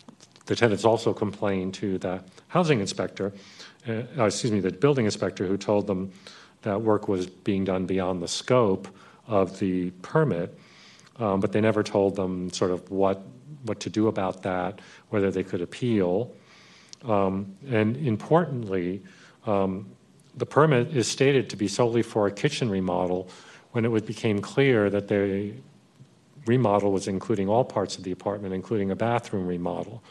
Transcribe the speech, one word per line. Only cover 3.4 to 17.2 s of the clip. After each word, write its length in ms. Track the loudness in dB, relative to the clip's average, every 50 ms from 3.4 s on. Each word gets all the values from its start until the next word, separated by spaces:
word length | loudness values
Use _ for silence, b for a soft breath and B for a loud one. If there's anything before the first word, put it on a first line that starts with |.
| B B B B B B B B -8 -6
uh, 360 | -6 -6 -6 -6 -2 0 2
excuse 260 | 2 2 0 0 0 2
me, 60 | 2
the 120 | 0 0
building 340 | 0 2 2 2 4 2 2
inspector, 400 | 0 0 -2 -4 -4 -2 -2 -2
who 120 | -2 -2
told 300 | -2 0 2 2 2 2
them 240 | 0 -2 -2 -4 -6 B B B B B B B B B _
that 180 | -4 -4 -2 0
work 280 | 2 2 2 2 2
was 180 | 0 -2 -2 -2
being 400 | -6 -10 -6 -2 0 0 0 0
done 200 | 0 0 0 0
beyond 360 | 0 0 0 0 -2 -2 -2
the 60 | -4
scope 600 | -6 -6 -4 0 2 4 4 4 4 2 0 -4 -10 B B B B B B B
of 320 | -2 2 2 2 0 0 -2
the 300 | -2 0 0 0 -2 -4 -6 -10 -6
permit, 540 | 0 2 2 4 2 0 -2 -4 -6 B B B B B B B B B B B B -8
um, 220 | -4 0 0 2 2
but 120 | 0 0
they 100 | 2 2
never 200 | 2 4 4 2
told 340 | 0 2 2 2 2 2 2
them 360 | 0 -2 -2 -2 -4 -6 -6
sort 180 | -2 0 0 0
of 200 | 0 -2 -6 -4
what, 320 | 0 2 2 2 2 0 -6 -14 -20 -20 -20 -20 -16 -10 -8
what 160 | -8 -8 -8
to 100 | -8 -4
do 180 | 0 2 2
about 360 | 2 2 0 -2 -2 -4 -4 -4
that, 380 | -4 -2 -2 -2 -4 -6 B B B B B B -4
whether 220 | 0 0 2 2
they 120 | 2 0 -2
could 180 | -4 -4 -6
appeal. 680 | -6 -6 -6 -4 -2 0 2 2 2 2 2 0 -2 -4 B B B B B B B B B B B B B -10 -4
Um, 500 | 0 2 2